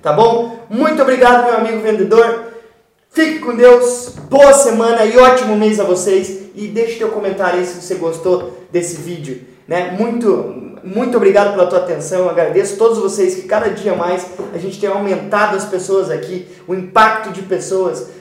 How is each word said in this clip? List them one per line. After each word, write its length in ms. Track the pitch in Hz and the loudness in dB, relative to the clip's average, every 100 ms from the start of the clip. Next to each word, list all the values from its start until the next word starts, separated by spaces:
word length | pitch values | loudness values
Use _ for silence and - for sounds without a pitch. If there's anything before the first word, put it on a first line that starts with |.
Tá 100 | - | 0
bom? 540 | 151 233 233 233 - - | 2 4 2 -4 -10 -10
Muito 280 | 214 311 311 | -2 -2 2
obrigado, 420 | 254 254 240 240 240 | 2 4 4 4 4
meu 120 | 220 | 0
amigo 260 | 220 214 | -2 -2
vendedor. 600 | 220 202 175 226 233 233 - - - _ _ _ _ | -2 0 2 4 4 0 -8 -18 -20 _ _ _ _
Fique 260 | - 320 311 | -2 -2 -2
com 160 | 247 233 | -6 4
Deus. 540 | 247 247 247 247 - - - | 8 8 4 -2 -10 -16 -2
Boa 260 | 269 285 | 6 8
semana 520 | 277 262 220 226 233 214 | 8 6 2 2 2 4
e 100 | 240 | 8
ótimo 400 | 254 254 214 208 | 8 6 2 2
mês 240 | 214 214 | 2 2
a 40 | |
vocês. 580 | 180 180 208 185 185 - - - | 0 0 2 0 0 -10 -14 -14
E 120 | 208 | -8
deixe 300 | 220 226 226 | -4 -4 -2
teu 120 | 220 | -4
comentário 500 | 208 196 185 185 175 | -4 -6 -2 -2 0
aí 60 | 180 | -4
se 140 | - | -8
você 160 | - 185 | -8 -4
gostou 640 | 165 160 185 175 - - - | -4 -4 -2 -2 -2 -14 -6
desse 260 | 175 170 160 | -6 -4 -10
vídeo, 440 | 165 170 139 120 - _ - | -12 -12 -10 -12 -16 _ -6
né? 280 | 170 180 185 | -6 -4 -4
Muito, 300 | 233 240 220 175 - - - - | -4 -2 -2 -2 -4 -10 -16 -18
muito 340 | 185 202 262 240 | -10 -6 -2 2
obrigado 340 | 196 202 202 | 2 4 2
pela 160 | 196 175 | 2 0
tua 120 | 180 | 0
atenção. 500 | - 156 147 185 180 | -2 -6 -4 -2 -2
Agradeço 460 | 170 156 165 202 - | 0 0 0 -2 0
a 20 | |
todos 220 | 226 214 | 0 2
vocês 360 | 190 - 185 180 | -2 0 -2 -2
que 80 | |
cada 260 | - 214 220 | -4 -2 -2
dia 260 | - 202 180 | -4 -4 -4
mais 300 | 175 180 - - - | -4 -6 -8 -12 -12
a 40 | 175 | -10
gente 200 | 185 - | -10 -6
tem 80 | 202 | -4
aumentado 680 | 196 202 185 - 208 208 190 | -4 -4 -4 -2 0 0 -2
as 100 | - | -6
pessoas 460 | 185 185 196 165 | -6 -2 -2 -2
aqui, 360 | 147 - 180 - - - | -6 -8 -12 -14 -20 -10
o 80 | 185 | -8
impacto 560 | 185 226 220 226 220 | -2 2 2 2 -8
de 100 | 180 | -12
pessoas, 640 | 190 185 - 190 185 151 - - | -6 -6 -4 -2 -2 -4 -12 -18